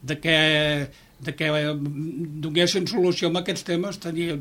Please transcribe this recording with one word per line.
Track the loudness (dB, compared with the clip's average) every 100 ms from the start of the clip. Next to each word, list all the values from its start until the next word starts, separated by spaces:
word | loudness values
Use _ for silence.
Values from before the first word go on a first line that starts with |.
de | -8 -4
que, | 2 4 6 4 2 0 -2 -8 -20 -14
de | -8 -2
que, | 0
eh, | 2 0 -2 -4 -4 -6 -6 -6 -6
donessin | -2 2 4 2 0
solució | 2 2 2 0
a | 0
aquests | -2 -4 -2
temes. | -2 -2 -6
Tenir | -6 -4 -2 -2